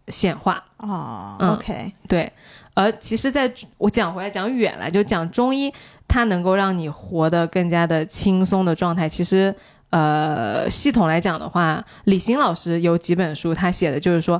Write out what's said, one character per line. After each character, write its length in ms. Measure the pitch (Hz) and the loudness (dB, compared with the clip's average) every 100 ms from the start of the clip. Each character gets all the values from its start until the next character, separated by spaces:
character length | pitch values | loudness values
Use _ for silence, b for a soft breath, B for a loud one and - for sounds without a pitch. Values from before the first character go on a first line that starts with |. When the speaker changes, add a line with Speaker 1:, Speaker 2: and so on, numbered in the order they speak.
| - | -8
Speaker 1:
显 280 | - 190 151 | -2 -2 0
化。 260 | - 170 - - | -2 -4 -6 -14
Speaker 2:
哦， 600 | 214 185 143 110 202 202 | -8 -8 -8 -12 -12 -2
Speaker 1:
嗯， 100 | 185 | 0
Speaker 2:
OK。 380 | 208 - - - - - | 0 -2 -8 -10 -14 -2
Speaker 1:
对。 240 | 175 - B B B B | -2 -2 B B B B
而 180 | - 202 220 | 0 0 0
其 180 | - 226 | -4 -2
实 160 | 269 | -2
在， 180 | 277 254 254 - _ | 0 0 -2 -14 _
我 100 | 208 | 0
讲 260 | 233 180 | 2 0
回 80 | 180 | -4
来， 60 | 196 | -8
讲 260 | - 202 | -6 -4
远 240 | 254 202 - | 0 0 -2
了， 120 | 110 | -2
就 120 | 185 | 0
讲 260 | 208 185 165 | 2 0 -2
中 260 | 208 247 269 | 0 0 0
医， 160 | 277 B B B - | -2 B B B -2
它 180 | 247 | 0
能 180 | 226 180 | 2 2
够 120 | 180 | 2
让 220 | 190 190 185 | 2 2 0
你 120 | 156 | -4
活 400 | 147 - 170 160 | -8 -6 0 2
得 180 | 170 165 | 2 0
更 240 | 185 175 | 0 0
加 160 | 170 170 | 2 2
的 180 | 160 | 0
轻 400 | 160 - 202 185 | -2 0 2 2
松 200 | 185 190 180 | 2 2 2
的 80 | |
状 200 | 160 180 | 0 0
态， 140 | 170 160 | 0 -2
其 160 | - | -2
实， 280 | 175 190 196 190 b b _ | 2 2 2 0 b b _
呃， 800 | 165 151 151 156 151 110 113 - | 0 2 2 0 -2 -2 -2 0
系 240 | - 285 | 0 2
统 160 | 233 165 | 2 2
来 100 | 165 | 2
讲 220 | 180 160 | 0 -4
的 80 | 170 | -4
话， 340 | 175 165 156 - B | 0 0 0 -6 B
李 140 | - 190 | 0 0
欣 200 | 196 254 | 2 2
老 160 | 254 | 0
师 240 | 170 - 170 | 0 -2 0
有 160 | 170 170 | 2 2
几 160 | - | 2
本 200 | 175 175 | 0 0
书， 200 | 151 165 | -2 -4
他 180 | 165 180 | 0 0
写 180 | 180 165 | 0 0
的 80 | 139 | 0
就 140 | 180 | 2
是 80 | 170 | 2
说 180 | 160 175 | 2 0